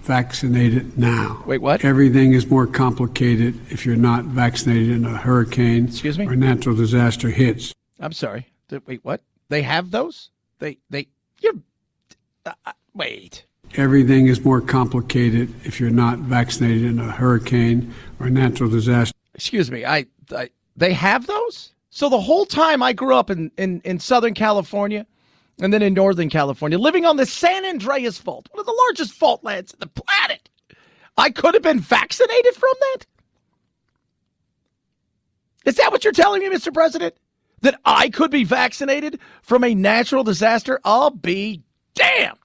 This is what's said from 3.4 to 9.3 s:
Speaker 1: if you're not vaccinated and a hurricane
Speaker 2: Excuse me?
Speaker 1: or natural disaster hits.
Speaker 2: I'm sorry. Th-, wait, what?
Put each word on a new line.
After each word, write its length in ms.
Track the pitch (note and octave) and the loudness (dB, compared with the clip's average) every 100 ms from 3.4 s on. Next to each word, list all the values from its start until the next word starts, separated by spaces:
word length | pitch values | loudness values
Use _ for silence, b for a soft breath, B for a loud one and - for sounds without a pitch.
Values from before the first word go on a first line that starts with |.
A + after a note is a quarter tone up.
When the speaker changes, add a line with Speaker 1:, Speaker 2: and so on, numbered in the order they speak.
| A#2+ A#2+ - | 0 -4 -12
Speaker 1:
if 160 | C3 B2+ | -6 -2
you're 100 | A#2 | 2
not 280 | A#2+ A#2+ | 2 2
vaccinated 680 | A#2+ B2+ A#2+ B2 - A#2 A2+ | -2 -2 -2 0 0 0 0
and 160 | A#2 A2+ | 0 -4
a 40 | A2 | -4
hurricane 720 | B2 B2 A2+ - A#2+ A#2 A#2+ | 0 2 2 0 2 2 0
Speaker 2:
Excuse 320 | - D3 D3+ | -4 -6 -4
me? 80 | G3+ | -2
Speaker 1:
or 100 | B2+ | 0
natural 400 | C3 B2 C3+ A2+ | 2 2 0 0
disaster 540 | A2 B2 A#2+ A2+ A#2+ | 0 2 0 0 -4
hits. 460 | A2 B2+ G#2+ - - _ _ | 0 0 0 -10 -18 _ _
Speaker 2:
I'm 140 | D#3 | -14
sorry. 340 | D#3+ B2 G#2+ B2+ _ _ | -8 -10 -10 -16 _ _
Th-, 120 | C#3 - | -16 -14
wait, 140 | B2+ - | -14 -10
what? 160 | F3 _ | -12 _